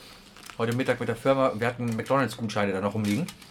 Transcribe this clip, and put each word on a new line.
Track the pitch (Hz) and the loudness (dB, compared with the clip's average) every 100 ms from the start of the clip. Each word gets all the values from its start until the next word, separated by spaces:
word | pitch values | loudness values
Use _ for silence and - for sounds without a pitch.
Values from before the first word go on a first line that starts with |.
| - - - - - - | -20 -20 -20 -20 -14 -4
heute | 117 | -2
Mittag | 120 131 120 | 0 0 0
mit | 120 | 0
der | 113 | 0
Firma, | 135 135 131 107 | 2 4 4 2
wir | 117 | -2
hatten | 120 120 110 | -2 -4 -2
McDonalds-Gutscheine | 107 135 123 - 113 107 101 | 2 2 2 -2 -4 0 0
da | 95 | 2
noch | 101 | 0
rumliegen. | 104 104 104 180 - - | 0 0 0 -2 -8 -18